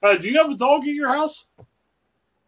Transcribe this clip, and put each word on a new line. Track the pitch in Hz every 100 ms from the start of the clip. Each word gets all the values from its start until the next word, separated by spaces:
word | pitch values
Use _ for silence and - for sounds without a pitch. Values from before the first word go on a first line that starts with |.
Uh, | 202 190
do | 185
you | 294
have | 311
a | 220
dog | 247 294
at | 277
your | 294 277
house? | 285 311 - - _ - _ _ _ _ _ _ _